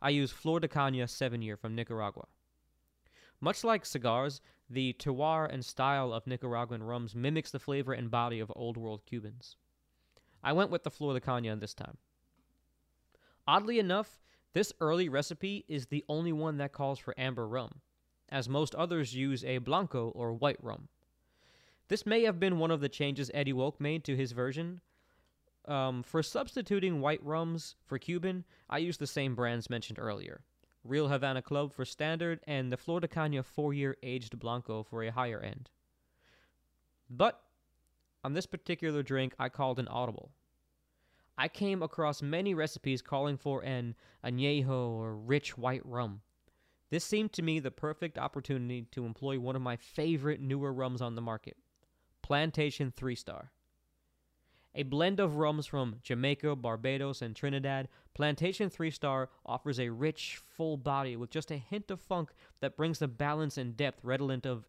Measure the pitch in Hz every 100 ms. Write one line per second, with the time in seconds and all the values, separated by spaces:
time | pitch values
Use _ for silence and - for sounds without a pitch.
0 | 139 143 135 - 156 165 160 151 139 131
1 | 120 - 131 117 110 104 113 113 113 113
2 | 101 - - _ _ _ _ _ _ _
3 | _ _ - _ 151 202 233 220 - 139
4 | 117 117 139 139 - _ - 123 131 120
5 | 147 127 151 160 156 135 123 - 135 139
6 | 127 113 127 127 127 120 120 117 110 120
7 | 117 117 131 156 - 139 - 139 131 120
8 | 117 120 120 117 107 - 117 117 113 107
9 | - 120 104 120 - - _ _ _ _
10 | _ _ _ _ - 156 190 170 151 -
11 | 147 131 135 123 113 107 104 - - -
12 | _ _ _ _ _ _ _ _ _ _
13 | _ _ _ _ - 170 214 233 190 190
14 | 214 - _ _ _ - 208 - 156 170
15 | 180 135 147 165 196 202 - 151 123 147
16 | - 151 170 156 160 147 143 - 139 135
17 | - - 131 123 110 123 113 - - _
18 | _ _ _ 135 117 139 156 - 170 165
19 | 127 127 139 131 131 127 123 170 185 127
20 | 117 - 117 113 143 - 123 95 - _
21 | _ _ _ _ _ _ _ _ - 214
22 | - 226 226 175 190 175 165 160 139 -
23 | 143 143 131 143 139 127 135 - 143 160
24 | 147 131 131 120 127 139 170 180 - _
25 | _ _ _ _ _ _ - 139 131 127
26 | 120 160 156 277 262 262 190 202 185 160
27 | 139 156 147 160 165 165 - - - 135
28 | - 175 185 185 - _ - 151 170 160
29 | 143 - 135 120 120 120 - 117 - 113
30 | 113 104 92 - - _ _ _ 120 143
31 | 147 139 135 131 - 143 147 - 127 -
32 | 156 165 170 160 - 143 127 123 - 175
33 | 165 170 156 139 127 - 147 143 139 -
34 | 123 127 113 120 117 120 117 110 107 113
35 | 113 117 123 110 101 139 127 _ _ _
36 | _ _ _ _ _ _ _ _ _ _
37 | - 123 214 - _ _ _ _ _ _
38 | _ _ 135 147 - 143 - 170 160 147
39 | 131 135 131 - 127 - 135 131 113 120
40 | 123 107 - _ _ _ _ _ _ _
41 | _ _ _ - 143 - 202 190 160 -
42 | 151 143 143 165 202 165 156 - 139 127
43 | - 139 143 139 147 135 131 131 120 117
44 | - - 123 123 143 147 131 131 120 113
45 | 113 107 113 143 - - 123 131 - 120
46 | 117 101 - _ _ _ _ _ _ 160
47 | - 214 214 - 165 160 131 - 151 156
48 | 170 - 131 143 131 135 123 123 117 -
49 | 117 113 135 135 123 131 123 120 - -
50 | 156 160 143 147 135 139 139 131 131 123
51 | 123 113 117 110 - - _ _ _ _
52 | _ _ - 143 160 156 147 - 135 -
53 | 131 120 - - 135 _ _ _ _ _
54 | _ _ _ _ _ _ _ - 139 143
55 | 175 196 190 147 151 151 143 143 123 113
56 | - 120 135 143 151 139 117 113 127 135
57 | 139 131 117 107 143 139 139 135 131 -
58 | - - 147 143 170 196 202 - 160 139
59 | 147 135 131 - - 123 147 123 120 117
60 | 156 151 - - - - 165 147 135 139
61 | 135 117 120 160 - 147 120 208 - 190
62 | - 180 156 - - _ 139 - 160 156
63 | 147 113 147 151 151 139 123 113 143 -
64 | 120 131 139 131 131 120